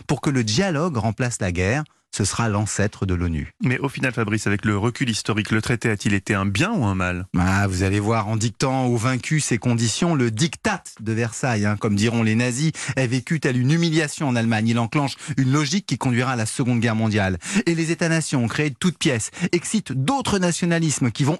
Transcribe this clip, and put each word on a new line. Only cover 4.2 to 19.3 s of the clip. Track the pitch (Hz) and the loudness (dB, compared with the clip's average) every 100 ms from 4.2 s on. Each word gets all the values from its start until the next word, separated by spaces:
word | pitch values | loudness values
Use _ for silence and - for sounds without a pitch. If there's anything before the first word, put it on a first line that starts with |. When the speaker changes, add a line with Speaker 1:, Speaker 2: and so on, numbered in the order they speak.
| 104 107 104 | 0 0 0
Speaker 2:
avec | 101 | 0
le | 107 101 | 0 0
recul | 117 - 123 | 0 0 -2
historique, | 110 - 104 104 | -2 -2 -2 0
le | 110 | 0
traité | - 117 120 | 0 0 0
a-t-il | 107 117 | 0 0
été | 101 - | 0 0
un | 101 | 0
bien | 98 98 185 | 0 0 0
ou | 220 | 2
un | 104 92 | 0 0
mal ? | 90 90 92 87 | 0 -2 -2 0
Speaker 1:
Ah, | 90 98 101 | 2 2 2
vous | 92 | 0
allez | 95 104 | 0 2
voir, | 104 113 104 | 0 0 0
en | 113 | -2
dictant | 117 - 139 131 127 | -2 -2 -2 0 0
aux | 120 | 0
vaincus | 127 127 - 156 | 0 -2 -2 -2
ces | - 123 | 0 -2
conditions, | 127 117 117 - 175 151 | 0 0 0 0 0 2
le | 120 | 0
diktat | 110 165 - 220 190 - - | 0 -2 -2 -4 -4 -6 -10
de | 113 | -6
Versailles, | 110 117 - 135 110 104 | -2 -4 -2 -2 0 0
hein, | 101 | 0
comme | 113 | 0
diront | 101 113 117 | 2 2 2
les | 110 | 2
nazis, | 110 123 123 160 - - 135 | 2 0 0 -2 -2 -4 -2
est | 127 | 0
vécu | 131 - 160 | 0 -2 0
telle | 143 127 | 0 2
une | 123 | 2
humiliation | 165 170 156 151 - 147 | 2 2 2 0 -2 0
en | |
Allemagne. | 120 113 110 113 | 0 2 2 2
Il | 117 | 2
enclenche | 117 151 135 - - 135 | 2 0 -2 -4 -4 0
une | 131 | 2
logique | 143 143 190 - | 2 2 -2 -2
qui | 131 | -2
conduira | 131 120 127 | 0 0 0
à | 123 | 0
la | 107 | -2
Seconde | - 123 120 | -2 0 2
Guerre | 117 110 | 2 2
mondiale. | 110 104 95 92 - 202 170 | 2 2 2 -2 -2 0 0
Et | 165 | 0
les | 160 | 0
États-nations | 165 170 165 - 143 | 0 0 0 0 0
ont | 113 | 0
créé | - 151 | 0 -2
de | 127 | 0
toutes | 185 - | -2 0
pièces, | 156 117 - | 0 0 -2